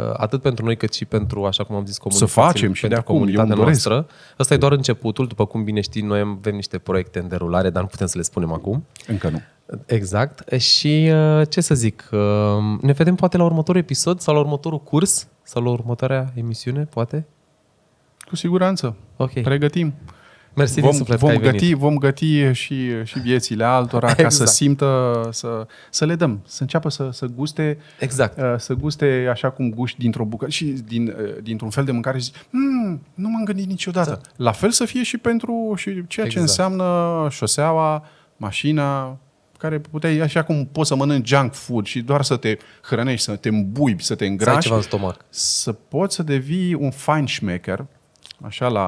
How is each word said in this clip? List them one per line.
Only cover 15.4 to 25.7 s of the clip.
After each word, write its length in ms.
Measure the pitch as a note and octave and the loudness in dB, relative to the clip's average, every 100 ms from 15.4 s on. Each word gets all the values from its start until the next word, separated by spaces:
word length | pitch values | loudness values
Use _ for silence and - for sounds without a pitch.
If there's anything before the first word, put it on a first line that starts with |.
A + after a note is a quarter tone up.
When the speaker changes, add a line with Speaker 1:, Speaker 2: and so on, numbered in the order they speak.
Speaker 1:
sau 200 | - - | -8 -2
la 60 | A#2+ | 0
următoarea 600 | A#2+ A#2 A#2+ C3 C3+ C3 B2 | -2 -2 -2 0 0 -2 -6
emisiune, 480 | A#2 A2+ - C3 | -6 -6 -4 -4
poate? 420 | D3+ - A#2 D3 D#3 _ _ _ _ _ _ _ _ _ | -4 -4 -4 -4 -8 _ _ _ _ _ _ _ _ _
Speaker 2:
Cu 160 | - F3 | -10 -6
siguranță. 600 | F3+ F3+ F#3 F#3 B2 G#2+ - - | 0 2 2 0 -4 -6 -14 -4
Speaker 1:
Ok. 140 | C3 - | -4 0
Speaker 2:
Pregătim. 520 | A#2+ C#3 D3 E3+ E3 C3+ - - - - _ - | 0 2 2 0 -2 -4 -14 -20 -20 -20 _ 0
Speaker 1:
Mersi 160 | C#3 | 2
din 100 | - | 4
Speaker 2:
Vom, 80 | C3+ | 4
Speaker 1:
suflet 260 | C#3+ B2+ A#2 | 4 2 4
că 60 | C#3+ | 4
Speaker 2:
vom 40 | - | 6
Speaker 1:
ai 20 | |
venit. 100 | A2 G#2 | 4 4
Speaker 2:
găti, 120 | F3 | 2
vom 240 | D3+ D3 D3 | 4 2 4
găti 540 | C#3 C#3 D#3+ D3 C#3 | 2 2 2 4 4
și, 520 | B2+ - C3+ B2+ A#2 A2 | 2 -2 -4 -2 -4 -4
și 140 | - | -6
viețile 440 | B2 B2 - A2 | 0 0 0 0
altora 440 | A2+ B2+ B2 A#2+ A#2+ | 2 2 2 0 2
ca 80 | A#2 | 4
să 60 | |
Speaker 1:
Exact. 260 | D#3 C#3+ B2+ | 4 6 4
Speaker 2:
simtă, 800 | - C#3+ C#3 C#3+ C3 B2+ A#2 A2+ | 4 2 2 2 2 0 -2 -4
să, 360 | A2+ A#2+ A2+ A2 | -8 -8 -8 -10